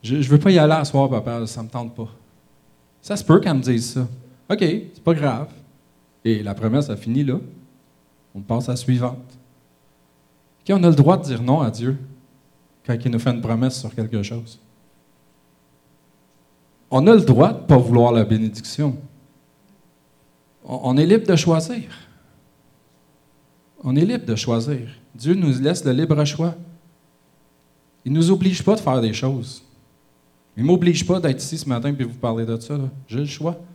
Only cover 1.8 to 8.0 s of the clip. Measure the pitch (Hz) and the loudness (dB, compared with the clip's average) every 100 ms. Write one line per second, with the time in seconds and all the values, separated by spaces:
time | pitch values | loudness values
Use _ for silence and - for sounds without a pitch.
1.8 | 117 117 113 - _ _ _ _ _ _ | -12 -12 -14 -16 _ _ _ _ _ _
2.8 | _ _ - 208 - 165 196 139 127 120 | _ _ -10 -8 4 4 4 -2 0 -2
3.8 | 120 - 123 - - _ _ 220 175 196 | -2 -6 -8 -10 -20 _ _ -2 -2 -2
4.8 | - - - 160 143 117 151 - - _ | -8 -6 -2 0 0 -4 -8 -16 -20 _
5.8 | _ _ _ _ 113 107 104 98 113 131 | _ _ _ _ -2 -2 -4 -4 -2 -2
6.8 | 143 101 - 127 143 127 - - - _ | -2 -8 -4 -2 -2 -4 -8 -20 -20 _
7.8 | _ _ | _ _